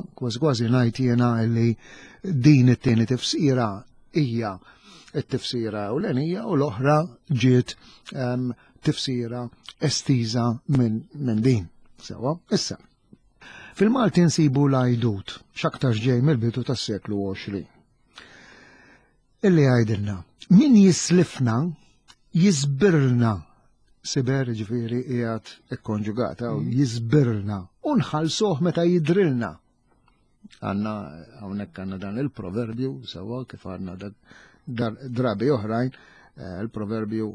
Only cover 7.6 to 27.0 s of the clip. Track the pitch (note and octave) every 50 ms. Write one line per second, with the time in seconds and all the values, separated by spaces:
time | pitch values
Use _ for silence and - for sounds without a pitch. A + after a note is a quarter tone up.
7.6 | A#2+ - - _ - - - - - - - C#3 B2+ B2 B2 B2+ B2+ B2 A#2 _
8.6 | _ _ _ - - D#3 C#3+ - - - B2+ B2 A#2+ A2+ A#2+ B2 A#2+ A#2+ - _
9.6 | - - - - - C#3+ - - - - C#3 B2 A#2 A2 A2+ B2 A#2 A#2+ A2+ B2+
10.6 | _ - C#3+ B2+ B2 A2+ G#2+ A2+ - - - C#3+ C#3+ B2 A2 G#2+ A2+ C3 B2+ G#2+
11.6 | F2 D#2+ _ _ - _ - - - - F#2+ F2+ G#2+ C3+ E3 E3+ _ - - -
12.6 | - - - - _ _ _ _ _ _ - _ _ _ _ _ - - - -
13.6 | - - - - G3 A3 B3 C4+ A#3 F3+ - F3 F3 E3 - - D#3 D3 B2+ C#3+
14.6 | C#3+ C#3 C3+ C3 B2+ B2 B2 A#2 A#2 A#2 G#2 F#2+ - - - - - _ - -
15.6 | - D#3+ - - - C3 A2+ G#2+ A2 C3 B2+ A#2+ B2+ D#3 D#3 A#2 A2 A#2 A2 B2+
16.6 | A#2+ - C3 - - - G#2+ F#2+ - - G#2 G2+ G2 G2 F#2+ - - - G2+ F#2+
17.6 | D#2+ - _ _ _ _ _ _ _ _ - - - - - - - - - -
18.6 | - - - _ - - _ _ _ _ _ _ _ _ _ - - G3+ F3+ D#3+
19.6 | C#3+ C3+ B2+ A#2+ A#2 G#2+ A2+ G2 G2+ G2+ G#2 F#2 F2 _ _ - - - - G3
20.6 | D#4 D4 B3 G#3 G3 F#3+ D#3+ - - - E3 F3+ E3+ - - - C3 A#2 A2 A#2
21.6 | D3+ F3+ D3+ - _ _ _ _ _ _ - _ _ _ - E3 F3 G#3 F3+ C3+
22.6 | C#3 C#3+ C#3 C3+ G3+ G3+ E3 D3+ C3+ C3 B2 A#2+ A#2+ A2+ G#2+ F2 D#2 _ _ _
23.6 | _ _ _ _ _ _ _ _ - - - D3+ B2 B2 C3+ C#3 C3 B2 A#2 G#2+
24.6 | A2 G2 A#2+ B2 A#2 A2+ A#2+ B2 B2+ D#3 B2+ A#2+ A#2 A2+ A2+ A2 - - - -
25.6 | _ - C3+ - - - A2 G#2 G#2 G#2+ G#2 A#2 A#2+ E2+ - - A#2+ A#2+ - C#3+
26.6 | D3+ - A#2+ B2+ C#3+ B2 A2+ A#2+